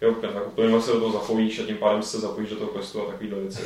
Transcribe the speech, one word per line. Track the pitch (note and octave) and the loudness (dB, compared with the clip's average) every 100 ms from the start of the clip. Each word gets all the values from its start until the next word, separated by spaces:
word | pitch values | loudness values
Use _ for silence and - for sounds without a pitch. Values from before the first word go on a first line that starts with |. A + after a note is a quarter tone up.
jo, | A2+ A2+ | 2 2
tak | G2+ G2+ | -2 -4
jako | G2+ | -4
plynule | - A2+ A2+ | 2 4 4
se | A2+ | 4
do | A2+ | 2
toho | A2+ | 2
zapojíš | G#2+ - A2 G#2+ A2 | 0 0 2 2 0
a | |
tím | A2 G#2 | -4 2
pádem | G#2+ G#2+ | 2 2
se | G#2+ A2+ | 0 -4
zapojíš | G#2 G#2+ G#2+ | -4 -4 -6
do | G#2 | -6
toho | G#2 | -6
questu | G2+ G2 G#2+ | -6 -8 -6
a | G2 | -6
takovýhle | G2 G#2+ G2 | -6 -6 -6
věci, | G2 - | -6 -6